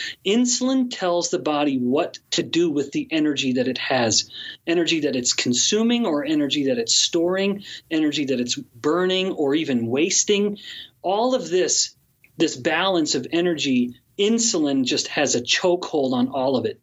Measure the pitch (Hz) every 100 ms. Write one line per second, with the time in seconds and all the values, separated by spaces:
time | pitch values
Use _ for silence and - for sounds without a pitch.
0 | - - 185 226 247 - 254 269 247 -
1 | 185 175 170 156 143 147 147 135 123 143
2 | 175 - - - 127 165 175 143 139 151
3 | 143 160 151 139 135 127 127 120 - 131
4 | 113 104 - - - - - 170 165 165
5 | 143 127 123 - 123 123 - 208 233 240
6 | 240 147 147 156 143 147 135 120 113 -
7 | - 170 170 190 196 202 - - - 160
8 | 151 143 135 127 123 - - 117 - 175
9 | 180 185 185 160 139 151 151 123 113 131
10 | 185 - - 202 208 202 - - - _
11 | 170 202 247 262 160 180 160 - - -
12 | _ _ _ - 160 127 160 160 190 180
13 | 151 139 123 165 175 156 143 127 123 -
14 | _ - 202 226 226 180 147 135 127 143
15 | - - 135 123 123 - 185 180 - 151
16 | 131 127 131 139 131 131 110 -